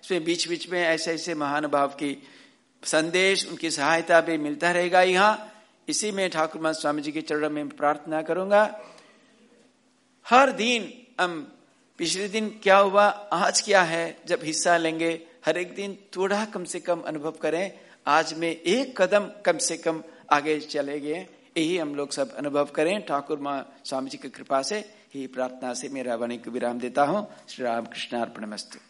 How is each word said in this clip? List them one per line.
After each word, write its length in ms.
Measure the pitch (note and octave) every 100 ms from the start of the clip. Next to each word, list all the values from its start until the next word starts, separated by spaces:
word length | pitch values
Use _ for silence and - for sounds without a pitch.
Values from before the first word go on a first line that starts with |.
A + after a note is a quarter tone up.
इसमें 200 | - F3+
बीच 240 | D#3+ E3+ D#3+
बीच 220 | E3+ -
में 140 | F3+
ऐसे 300 | E3+ D#3+ E3
ऐसे 200 | E3 E3
महानुभाव 540 | D#3+ C#3+ C#3+ D3+ C#3+ C#3+
की 360 | C3 D3 C#3 - - - _ _ _
संदेश, 640 | - D#3+ D#3+ F3 F#3+ G3 -
उनकी 240 | E3 E3
सहायता 500 | D3 C#3+ E3 E3 E3+
भी 160 | E3 D#3+
मिलता 340 | D3 D3 E3+
रहेगा 300 | F3 F3 F3+
यहाँ। 520 | F#3 F#3 G#3 G#3 - - _ _ -
इसी 220 | - G#3+
में 180 | G3 F#3+
ठाकुर 320 | D#3+ D#3+ D#3+
महाराज 140 | D#3+ D#3
स्वामी 260 | D3+ D3+
जी 100 | D3+
के 100 | D3+
चरणों 280 | D#3 D3+ D3+
में 200 | D3 C#3+
प्रार्थना 520 | - D3 D3 - D#3
करूंगा। 600 | D#3+ E3 F#3+ G3+ G#3+ - - - - _ _ _ _ _ _ _ _ _ _ _ -
हर 220 | B3 C4+
दिन 560 | - A3+ A#3+ F3+ - - -
हम 340 | F3+ E3 C#3 - _ _ _ _
पिछले 300 | E3+ F3+ G3+
दिन 320 | G#3+ A3 G#3+
क्या 140 | G3 F#3+
हुआ, 280 | G3 G3 G#3 - -
आज 280 | E3 G3+ -
क्या 200 | - F#3+
है, 360 | E3+ E3 E3 D3+ -
जब 140 | F3
हिस्सा 340 | D#3 D#3+ F#3 E3+
लेंगे, 440 | E3 D#3+ E3 E3 - - -
हर 120 | E3
एक 180 | F3+ F3+
दिन 220 | G3+ F#3+ _ -
थोड़ा 300 | F#3+ G3+ A3
कम 180 | G#3+
से 160 | F3 F3+
कम 200 | E3 E3+
अनुभव 300 | - D#3 D3+
करें, 480 | D#3 D#3 D#3+ F#3+ - - - -
"आज 260 | D3 D#3
मैं 160 | D#3+ E3
एक 520 | D#3+ E3 A3+ C4+ A3+
कदम 300 | F#3 G3+ G3 - -
कम 120 | E3
से 200 | - E3
कम 260 | E3+ D#3+ - - -
आगे 280 | D3 C#3+ D3+
चले 400 | D3+ D3+ C#3 D3
गए", 280 | D3 D#3+ F#3 - _ -
यही 200 | D#3+ F3+
हम 180 | D3+ C#3+
लोग 160 | C#3
सब 240 | - C3+ A2+
अनुभव 300 | C#3+ C#3+ D3
करें। 400 | - D#3 G#3 -
ठाकुर 340 | C#3+ C#3+ D3
माँ 380 | C#3+ C#3 B2 - -
स्वामी 240 | C3+ C3+
जी 80 | C#3+
की 120 | C#3
कृपा 320 | - - C3+
से 160 | C#3 G#3 G#3 - _
ही 140 | C#3 C3
प्रार्थना 460 | B2+ B2+ B2+ B2+
से 160 | B2 C#3
मेरा 260 | C3+ B2 A#2
वाणी 220 | A#2+ A#2+
को 140 | A#2+
विराम 280 | A#2+ A#2+ A#2+
देता 240 | B2 B2
हूँ। 240 | C#3+ G3 G#3 - -
श्री 160 | - B2
राम 200 | A#2 A2+
कृष्णार्पणमस्तु। 920 | - - A#2+ A#2 - G#2+ G#2 - - _